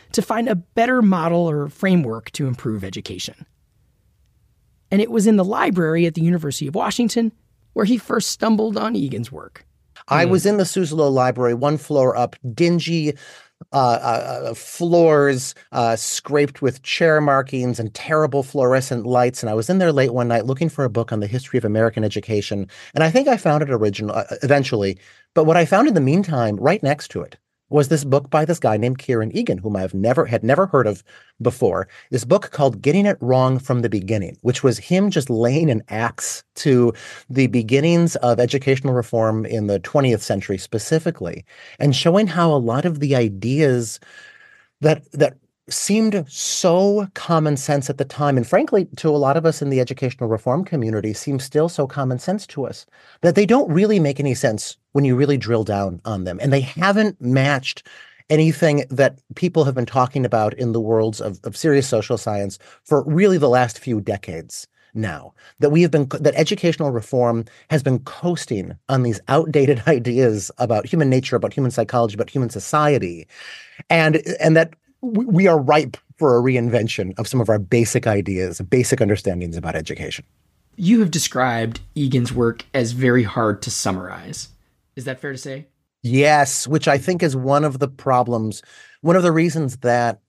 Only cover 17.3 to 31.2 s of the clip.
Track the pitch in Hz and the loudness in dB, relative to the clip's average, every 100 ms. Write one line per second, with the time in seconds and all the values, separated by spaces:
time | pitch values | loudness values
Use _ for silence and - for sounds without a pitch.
17.3 | 135 135 135 123 120 113 - - 156 151 | 2 0 -4 -4 -4 -8 -10 -2 0 0
18.3 | 139 135 143 127 131 131 120 113 123 123 | -2 -4 0 2 2 0 -6 0 2 2
19.3 | - 113 107 110 190 175 139 131 123 120 | -2 -4 -2 0 2 2 2 2 0 0
20.3 | 117 117 135 165 - 131 107 117 107 101 | 0 -2 -2 -4 -2 -2 -2 -4 -4 -4
21.3 | 127 - 127 110 107 113 110 107 104 - | -6 -4 -2 0 2 0 0 -4 -4 -4
22.3 | 104 - 101 95 - - - 160 247 285 | -4 -4 -6 -8 -14 -6 0 2 2 2
23.3 | 233 165 151 143 120 107 98 107 107 101 | 2 2 0 0 0 0 -2 -6 -6 -6
24.3 | 120 131 143 131 113 98 95 - _ _ | -6 0 2 2 -2 -2 -4 -14 _ _
25.3 | - 156 170 165 196 302 185 131 170 190 | 0 4 4 4 4 4 4 2 2 0
26.3 | 139 113 104 123 208 139 143 - - - | 0 0 0 0 2 0 -2 -6 -10 -12
27.3 | - _ _ _ 147 135 160 143 139 135 | -16 _ _ _ 0 2 0 2 0 2
28.3 | 156 160 165 120 107 120 131 - 120 110 | 0 0 0 0 0 0 -2 -2 -2 -2
29.3 | 190 233 92 104 101 92 95 107 139 135 | -4 -4 -4 -4 -4 -4 -2 2 2 0
30.3 | 113 110 151 190 139 107 98 _ - | 0 2 2 2 2 0 -2 _ -20